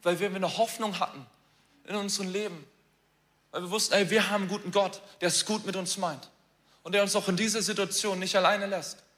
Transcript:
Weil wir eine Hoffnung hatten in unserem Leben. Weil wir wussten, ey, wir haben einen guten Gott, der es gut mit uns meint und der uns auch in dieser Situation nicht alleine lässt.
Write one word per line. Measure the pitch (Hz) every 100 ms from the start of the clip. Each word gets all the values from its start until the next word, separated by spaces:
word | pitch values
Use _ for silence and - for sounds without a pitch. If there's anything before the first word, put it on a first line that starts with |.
Weil | 175 175
wir | 202
eine | 190 180 165
Hoffnung | 220 - 220 175
hatten | 180 143 131 _ _ _ _ _ -
in | 208
unserem | 202 196 190
Leben. | 185 214 170 143 _ _ _ _ _ _ _ _
Weil | 156
wir | 175
wussten, | 214 - 196
ey, | 190
wir | 214 190
haben | 202
einen | 185
guten | 208 202
Gott, | 190 190 - - -
der | 170
es | -
gut | - 214 208
mit | 190
uns | 180 -
meint | 180 139 - _ _ _ _ _
und | 165
der | 202
uns | 202 208
auch | 190
in | 180
dieser | 220 214
Situation | 202 208 196 - 214 185
nicht | 185 202
alleine | 180 202 196
lässt. | 190 147 - _